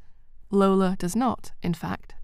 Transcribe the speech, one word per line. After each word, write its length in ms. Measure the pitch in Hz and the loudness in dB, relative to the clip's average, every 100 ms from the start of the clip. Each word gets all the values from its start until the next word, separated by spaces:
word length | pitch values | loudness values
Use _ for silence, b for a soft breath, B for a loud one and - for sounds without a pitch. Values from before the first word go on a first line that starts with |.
| - - - - - | -14 -18 -20 -20 0
Lola 420 | 196 196 190 185 185 | 4 6 6 4 0
does 160 | 175 220 | -2 0
not, 340 | 254 - - - | 0 -2 -8 -6
in 100 | 180 | -4
fact, 400 | 165 143 - - - | -4 -6 -8 -10 -8